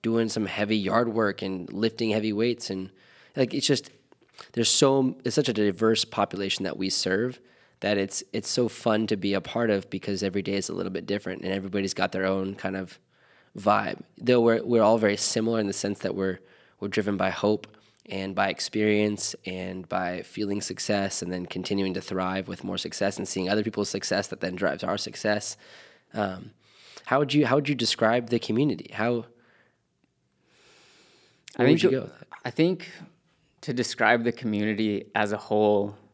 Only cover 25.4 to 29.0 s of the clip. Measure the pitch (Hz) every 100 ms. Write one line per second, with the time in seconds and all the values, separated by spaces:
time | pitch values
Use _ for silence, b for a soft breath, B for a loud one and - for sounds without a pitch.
25.4 | - - B B B B B 110 101 92
26.4 | 101 _ B B B B - 135 143 147
27.4 | 123 139 143 139 117 - 110 120 117 120
28.4 | - 110 147 95 - -